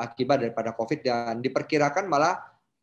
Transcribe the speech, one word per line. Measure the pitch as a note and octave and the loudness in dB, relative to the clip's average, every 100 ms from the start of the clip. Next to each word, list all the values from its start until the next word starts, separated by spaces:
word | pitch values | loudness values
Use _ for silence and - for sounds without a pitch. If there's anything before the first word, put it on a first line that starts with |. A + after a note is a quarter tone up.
| A#2+ | -4
akibat | - B2 C3+ | -2 2 2
daripada | A#2 A2+ A2+ | 2 -2 -4
covid | A2+ A2 - B2+ | -4 -2 -2 0
dan | A#2 A#2+ A2+ | 0 -2 -2
diperkirakan | B2+ - - D3+ D3 F#3 G3 | -2 -2 0 2 2 0 0
malah | C#3+ D#3+ F#3 - _ _ _ | 2 2 0 -8 _ _ _